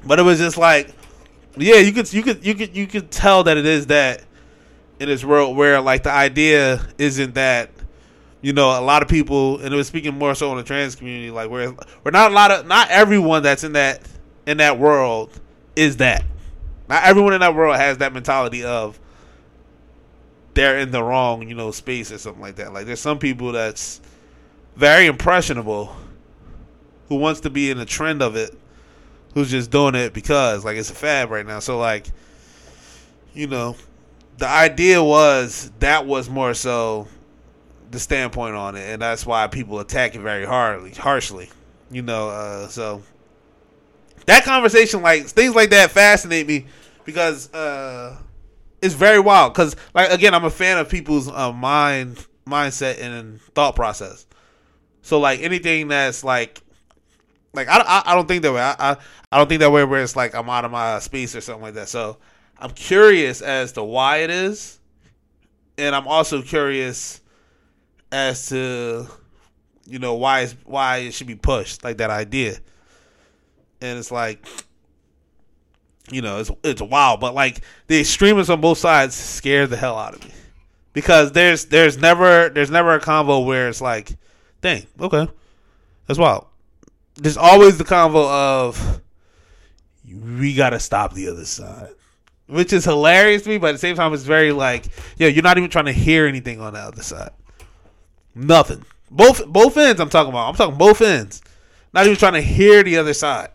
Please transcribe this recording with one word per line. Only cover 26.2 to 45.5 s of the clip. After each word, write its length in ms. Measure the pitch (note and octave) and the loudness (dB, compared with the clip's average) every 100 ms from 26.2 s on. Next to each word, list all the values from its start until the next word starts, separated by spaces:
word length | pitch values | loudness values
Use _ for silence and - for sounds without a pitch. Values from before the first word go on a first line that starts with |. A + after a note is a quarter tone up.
| _ _ - - - _ _ _ _ | _ _ -20 -20 -20 _ _ _ _
who 80 | C#3 | -2
wants 240 | D3+ D#3 | -2 -4
to 100 | D3+ | -6
be 200 | C3+ C#3 | -4 -4
in 80 | B2+ | -6
the 60 | |
trend 380 | A2+ - D#3 D3+ | -10 -8 -6 -2
of 140 | B2+ A2 | -4 -4
it, 220 | A2 - _ _ _ _ - _ _ | -8 -12 _ _ _ _ -20 _ _
who's 160 | C#3+ C#3 | -6 -4
just 200 | C3 A#2 | -4 -2
doing 240 | C#3+ C#3+ | 0 0
it 180 | B2+ A#2+ | 0 -6
because, 520 | G#2+ - C#3+ B2+ G#2+ | -8 -2 0 0 -2
like, 120 | G#2+ A2 | -6 -10
it's 140 | G#2+ | -10
a 40 | |
fad 360 | F#2 D3 C#3+ A#2+ | -10 -6 -4 -4
right 160 | A2 G#2 | -8 -10
now. 140 | G#2+ | -12
So, 180 | A#2 B2 | -8 -6
like, 300 | A#2 G#2+ - - _ _ _ _ _ _ _ - _ _ _ | -4 -6 -10 -16 _ _ _ _ _ _ _ -20 _ _ _
you 120 | D3 D3 | -12 -8
know, 300 | C3 A#2+ A#2 - _ _ _ _ - | -6 -8 -10 -20 _ _ _ _ -10
the 100 | C3 | -2
idea 560 | D3+ D#3+ C#3 F3 F3+ | 2 2 2 2 4
was, 640 | D#3 D3+ D3+ C3+ B2 - - - | 4 4 4 2 -2 -10 -18 -6
that 260 | C3+ D#3 C#3 | 0 0 0
was 240 | C#3 A#2+ | -6 -6
more 240 | C3+ B2+ | -6 -4
so 520 | A#2 B2+ A#2+ A2+ G#2+ G#2+ - _ _ _ _ _ _ _ | -4 -4 -4 -4 -6 -12 -20 _ _ _ _ _ _ _
the 80 | A#2+ | -16
standpoint 540 | - C#3 B2 A#2+ A2+ | -6 -6 -6 -8 -10
on 200 | G#2 G2 G2 | -10 -10 -12
it, 140 | G2 | -14
and 100 | A2 | -8
that's 220 | A#2 A2+ | -8 -8
why 220 | A#2 A2+ G#2+ | -4 -4 -4
people 320 | C3 A2 G#2 | -6 -10 -12
attack 360 | G2+ C3+ B2 | -8 -4 -4
it 60 | A2+ | -6
very 240 | G#2 G#2 | -10 -8
hardly, 460 | F#2+ B2+ A#2 G2 F#2+ | -4 -2 -2 -6 -14
harshly, 580 | F#2 C#3 C#3 - F#2+ F2+ _ _ _ _ | -8 -4 -4 -6 -14 -20 _ _ _ _
you 120 | B2 | -14
know, 260 | A#2+ A2+ G#2+ | -10 -8 -8
uh, 400 | G#2 G#2 G2+ G2+ | -10 -12 -14 -14
so 340 | - A2 G#2 G2+ _ _ _ _ _ _ _ _ _ _ _ - | -12 -12 -12 -18 _ _ _ _ _ _ _ _ _ _ _ 2
that 180 | A#3+ | 2
conversation, 580 | C4 C4 A3+ A3+ A3 G3+ | 4 0 4 4 2 0
like, 220 | E3+ D#3+ C#3 | 2 0 0
things 280 | - B3+ | 0 2